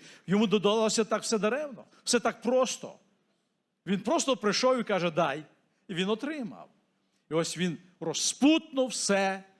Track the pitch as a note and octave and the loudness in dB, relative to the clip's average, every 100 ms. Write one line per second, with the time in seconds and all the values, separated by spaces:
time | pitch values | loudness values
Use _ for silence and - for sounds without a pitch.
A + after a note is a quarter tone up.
0 | - - - G3+ A3 G#3 G3+ A3 A3 G#3+ | -8 -20 -2 2 4 4 4 4 2 2
1 | A3 G#3+ - A3 G#3 B3 D4+ A3+ - _ | 0 -2 -2 0 0 -2 -6 -12 -20 _
2 | - A#3 A#3+ - - B3+ C4 - A#2+ - | 0 0 0 -2 0 2 2 -2 -12 -18
3 | _ _ _ _ _ _ _ _ - F#3+ | _ _ _ _ _ _ _ _ -4 -4
4 | - D#4+ - B3+ G#3 F3+ B3+ B3+ G#3+ G3 | 0 0 2 0 0 2 2 2 0 0
5 | F3+ D#3 D#3+ C#3+ D3+ _ _ _ _ F3 | 0 0 0 -2 -10 _ _ _ _ -4
6 | F#3+ A3 C#4+ D#4 A3+ F#2 D#2 _ _ _ | -2 -2 -4 -8 -10 -12 -18 _ _ _
7 | _ _ _ D#3 D#3+ D#3 F3+ C#3+ - _ | _ _ _ -2 -2 -2 -4 -4 -12 _
8 | E3 D3 - - C4+ D#4+ D#4+ C4+ B3+ - | -6 -2 -4 2 4 4 0 -2 -2 -2
9 | - G3 G3 F#3+ F#3+ _ | 0 2 2 -2 -10 _